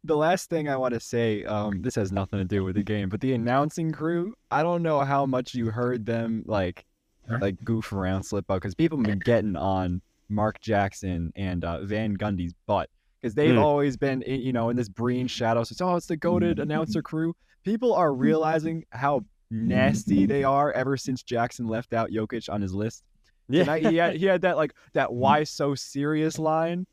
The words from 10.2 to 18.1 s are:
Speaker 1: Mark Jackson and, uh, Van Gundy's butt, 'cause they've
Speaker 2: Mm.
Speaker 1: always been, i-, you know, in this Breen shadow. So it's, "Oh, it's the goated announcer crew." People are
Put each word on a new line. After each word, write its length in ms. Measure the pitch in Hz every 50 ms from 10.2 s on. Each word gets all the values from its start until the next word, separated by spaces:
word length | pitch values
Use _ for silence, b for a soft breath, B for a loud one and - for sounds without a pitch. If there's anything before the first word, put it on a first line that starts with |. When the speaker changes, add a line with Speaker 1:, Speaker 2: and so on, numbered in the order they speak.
| _ _
Speaker 1:
Mark 320 | 104 104 107 107 101 -
Jackson 720 | - 110 107 101 101 98 - - - 95 90 85 85 82 -
and, 300 | - 98 92 90 87 85
uh, 160 | 85 85 - -
Van 320 | 98 104 107 110 110 101
Gundy's 360 | 95 104 104 101 90 87 87 85 _ _
butt, 240 | - 104 95 80 - _ _ _ _ _ _
'cause 120 | - 120 104
they've 200 | 139 147 160 -
Speaker 2:
Mm. 60 | 113
Speaker 1:
always 360 | 147 151 147 143 143 143 127
been, 260 | 110 143 139 135 131 -
i-, 60 | -
you 220 | 131 135 117 131 127
know, 160 | 117 117 117
in 80 | 120
this 100 | 123 123
Breen 400 | 101 92 - 123 123 123 127 127
shadow. 360 | 123 - - 123 113 117 117 117
So 80 | - -
it's, 80 | -
"Oh, 140 | 180 185 175
it's 100 | 175 -
the 80 | - 175
goated 420 | 151 - 175 170 175 170 170 165 -
announcer 420 | 143 147 151 156 160 156 - 165
crew." 340 | 151 - - 156 160 165 165 _ _ _ _ _ _
People 300 | 185 214 226 254 240 208
are 200 | - 180 156